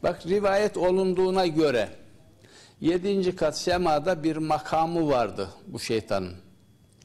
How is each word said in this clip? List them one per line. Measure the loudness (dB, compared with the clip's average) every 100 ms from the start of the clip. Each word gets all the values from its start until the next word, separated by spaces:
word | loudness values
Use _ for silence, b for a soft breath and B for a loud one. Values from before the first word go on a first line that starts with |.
Bak | -2 -4 -2
rivayet | 0 2 2 0 0
olunduğuna | 2 2 2 2 2 2 0
göre | 2 2 2 -2 -6 -20 -20 -20 -20 B B B B
yedinci | 0 0 0 0 0 0
kat | -2 0
semada | -2 0 2 2 0 -2
bir | -2 -2
makamı | 0 -2 0 0 0 0 2
vardı | 2 0 -2 -8 -8 -14
bu | -10
şeytanın. | -2 -2 0 -4 -4 -10 -20 -20 _ _ _ _